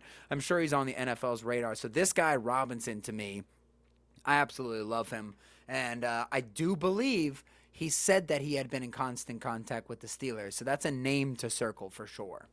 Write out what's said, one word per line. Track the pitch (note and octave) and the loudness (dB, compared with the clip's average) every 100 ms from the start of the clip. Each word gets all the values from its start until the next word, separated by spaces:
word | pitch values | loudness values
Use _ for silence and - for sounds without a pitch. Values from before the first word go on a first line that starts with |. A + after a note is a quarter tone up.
| - - - | -4 -20 -6
I'm | C#3+ | -4
sure | C3+ F3 | 2 2
he's | D#3+ | 4
on | C#3+ C3+ | 4 2
the | - | 0
N | B2+ | -2
F | A#2 | 0
L's | B2+ A#2 | 0 -2
radar. | A2+ A#2+ A#2 | 0 0 0
So | A2 A2+ | -2 -2
this | A#2+ F3+ | 2 4
guy, | - D#3+ C#3 | 4 4 4
Robinson, | A2+ B2+ C3 A#2+ A#2 G#2+ | 2 2 0 -2 -6 -6
to | A#2 | -6
me, | G#2+ G2+ G2+ G#2 _ _ _ _ _ _ _ | -6 -6 -6 -10 _ _ _ _ _ _ _
I | - C#3+ | 4 4
absolutely | C#3+ - B2+ A2+ | 4 0 -4 -4
love | G#2+ A#2 A2+ | -2 -2 -2
him. | A#2 G#2+ G2+ - - - | -4 -8 -14 -20 -20 -6
And, | C3 B2+ A#2+ | -2 -2 -2
uh, | A#2+ A#2 A#2+ | 0 0 0
I | C3+ | 0
do | A#2+ G2+ D#3+ F#3+ | -2 0 0 2
believe | F3+ G3 C4+ A3 D3+ C#3 - - _ | 2 2 4 2 2 -2 -12 -20 _
he | - D#3+ | -6 0
said | - - F#3+ D#3+ | 2 4 4 4
that | D3 | 0
he | C#3 | 0
had | C#3 C3 | -2 0
been | C3+ | -4
in | B2 | -4
constant | A2+ C3 A#2+ - A#2 | -4 -4 -4 -8 -6
contact | C3 A2+ A2+ A#2 - | -4 -4 -4 -6 -6
with | A#2+ | -10
the | A2+ | -10
Steelers. | - C3+ A2 G2+ | -6 -4 -4 -6
So | - | -4
that's | B2 C#3+ | 0 0
a | E3 | 0
name | C3+ C3 C#3 C3+ B2 | 0 2 2 2 0
to | A#2 | -2
circle | - A#2 G#2 F#2+ | 0 -2 -2 -10
for | - G#2+ | -12 -12
sure. | - G2 D#2+ - | -10 -10 -10 -14